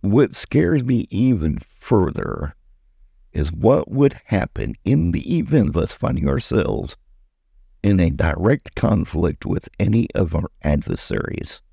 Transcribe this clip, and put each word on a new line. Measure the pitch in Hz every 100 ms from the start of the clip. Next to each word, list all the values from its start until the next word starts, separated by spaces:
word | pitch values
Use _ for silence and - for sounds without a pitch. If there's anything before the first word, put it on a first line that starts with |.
What | 101 110 135
scares | - - 139 170 151
me | 123 123 -
even | 95 127 113 78 71 - _
further | - 113 87 - - - 73 - _ _ _ _ _ _ _
is | 82 78
what | 80 110 139 -
would | 131 139 - _
happen | 98 - - 52 -
in | - 139 87
the | - - 170
event | - 143 104
of | -
us | -
finding | - - - 69
ourselves | 69 - 120 - 52 - - _ _ _ _ _ _ _ _
in | 101 98
a | 85
direct | 69 78 78 95 143 -
conflict | - - 107 - 80 82 - -
with | - - -
any | 101 110 -
of | - 92
our | 80 - _
adversaries. | 73 73 - - - - - - - - _